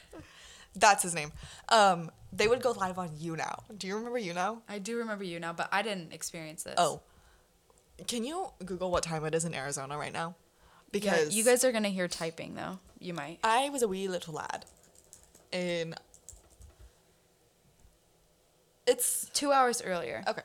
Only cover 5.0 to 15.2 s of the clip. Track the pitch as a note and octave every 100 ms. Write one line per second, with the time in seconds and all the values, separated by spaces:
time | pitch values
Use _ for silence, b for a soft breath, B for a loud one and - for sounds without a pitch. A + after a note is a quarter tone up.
5 | A#3 G#3 F#3+ E3+ E3+ E3+ E3 F#3+ A3 G3
6 | D#3+ D#3+ - F3 D#3 D#3+ - - E3 D3
7 | - b b b b _ _ _ _ -
8 | F#3 A#3+ A#3 E4+ G4 - F#3+ F3+ F#3 F3
9 | E3 D#3+ D#3 E3 E3 D#3 C#3 C#3+ C3+ D3
10 | C3+ C#3+ E3 F3 _ _ - - _ G#3
11 | G3+ F3 D3+ G#3 A3+ B3 C4 A3+ G3+ F#3+
12 | F3+ - E3 E3 - - - F#3 - -
13 | F3+ E3+ C#3+ E3 A3 A3+ C#4 C#4 A#3 F#3+
14 | G3 F3 E3 D3+ - - - - - -
15 | - -